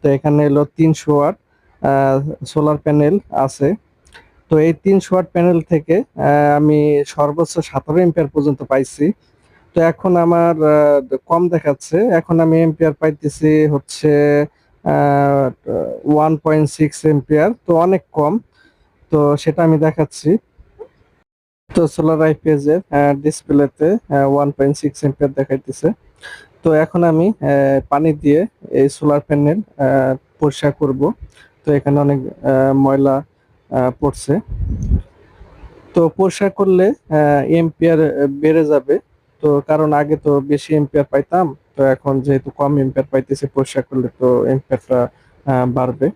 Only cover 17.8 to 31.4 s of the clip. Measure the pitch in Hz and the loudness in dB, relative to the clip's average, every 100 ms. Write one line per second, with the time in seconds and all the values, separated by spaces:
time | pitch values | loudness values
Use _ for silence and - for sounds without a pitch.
17.8 | 175 185 _ - 147 208 - _ _ _ | 2 0 _ -4 -2 -2 -8 _ _ _
18.8 | _ _ _ 156 147 147 - 151 165 160 | _ _ _ 0 0 0 -2 0 2 2
19.8 | 156 160 156 - 147 208 _ _ - _ | 0 0 -6 -4 -2 -2 _ _ -20 _
20.8 | - _ _ _ _ _ _ _ _ - | -20 _ _ _ _ _ _ _ _ -2
21.8 | 160 - 160 160 160 151 160 147 143 165 | -2 0 -2 2 0 0 0 0 0 -2
22.8 | - 143 143 143 147 - - 143 143 _ | 0 0 2 0 -2 -6 -2 0 0 _
23.8 | 151 220 _ 143 139 143 143 143 139 139 | -2 -2 _ 0 0 0 -2 0 -2 -2
24.8 | 147 135 143 135 143 135 135 135 - - | -6 -4 -6 -2 -4 -2 -4 -4 -6 -4
25.8 | 160 226 _ _ - - - _ 165 156 | -4 -4 _ _ -20 -20 -20 _ 0 0
26.8 | 160 175 170 160 180 220 143 139 139 139 | 0 0 0 2 0 -2 -2 0 2 0
27.8 | - 143 160 151 147 147 208 _ - - | -2 -2 0 0 0 2 0 _ -6 0
28.8 | 139 - 147 147 - 147 147 180 208 - | 0 0 -2 -2 0 0 0 -2 -6 -4
29.8 | 135 135 131 131 _ _ 147 135 147 - | 0 0 0 -4 _ _ -4 -2 -4 -2
30.8 | 143 131 147 - - _ | -4 -2 -4 -4 -14 _